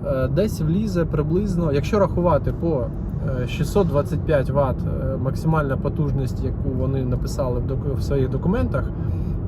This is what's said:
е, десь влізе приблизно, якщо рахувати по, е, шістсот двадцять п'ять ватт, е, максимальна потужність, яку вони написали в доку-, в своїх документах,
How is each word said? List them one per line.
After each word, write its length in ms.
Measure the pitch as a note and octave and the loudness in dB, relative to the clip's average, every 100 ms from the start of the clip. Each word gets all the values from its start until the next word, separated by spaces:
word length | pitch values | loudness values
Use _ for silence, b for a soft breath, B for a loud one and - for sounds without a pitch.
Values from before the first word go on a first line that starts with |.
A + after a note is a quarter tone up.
| C#3 | 0
е, 220 | C3+ C3 | 0 2
десь 340 | C#3+ G#3+ - | 2 0 0
влізе 440 | D#3 F#3 A3 F3 D#3+ | 0 0 0 0 0
приблизно, 680 | D3+ D3 F3 G#3 E3+ E3 | 0 2 0 0 0 2
якщо 260 | C#3+ - G#3 | 0 2 2
рахувати 540 | F#3+ - F3 D3 - | 2 4 2 2 0
по, 300 | - E3 C#3+ A#2 - - - - B2+ | -2 0 0 -2 -4 -4 -2 -2 -2
е, 60 | A#2+ | -2
шістсот 400 | - - G3+ F3 | -2 0 2 2
двадцять 340 | C#3+ C#3 D#3 | 2 0 -2
п'ять 280 | - D3 B2+ | 2 2 2
ватт, 280 | C#3 C3+ - | 2 0 0
е, 340 | - - C3 C3+ | -2 -2 -2 -2
максимальна 600 | B2+ - D#3+ D#3+ C#3 C3 | -2 0 2 2 2 0
потужність, 680 | - D3 D3 C3+ B2+ - | -2 0 0 0 0 -2
яку 260 | C3 B2+ - | -2 -2 -2
вони 360 | B2+ B2+ C3+ B2+ | 0 0 0 0
написали 540 | A#2+ - - C3 A#2+ | -2 -2 -2 -2 -2
в 80 | B2 | -2
доку-, 280 | C3 C#3+ C3+ | -2 -2 -2
в 40 | |
своїх 280 | - C#3 B2+ | 0 2 2
документах, 600 | B2+ E3 A#3 B3 - - B B B B B | 0 0 2 0 -2 -2 B B B B B